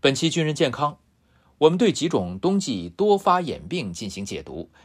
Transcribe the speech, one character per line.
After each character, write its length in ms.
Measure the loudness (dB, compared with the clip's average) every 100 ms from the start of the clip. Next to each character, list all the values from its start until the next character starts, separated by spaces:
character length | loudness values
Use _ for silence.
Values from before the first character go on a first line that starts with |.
本 140 | 2
期 160 | 2 0
军 160 | 0 -2
人 80 |
健 160 | 0 0
康， 280 | 0 -4 -4 _ _ _ _ _ _
我 100 | 4
们 80 | 6
对 160 | 2
几 160 | 2 0
种 300 | 0 -2 -2
冬 220 | 0 0
季 280 | -2 -6 -8
多 300 | -2 2 4
发 220 | 4 2
眼 260 | 0 -8 -6
病 260 | -6 -6
进 160 | -8 -10
行 160 | -8
解 200 | -8 -10
读， 260 | -10 -12 -14 _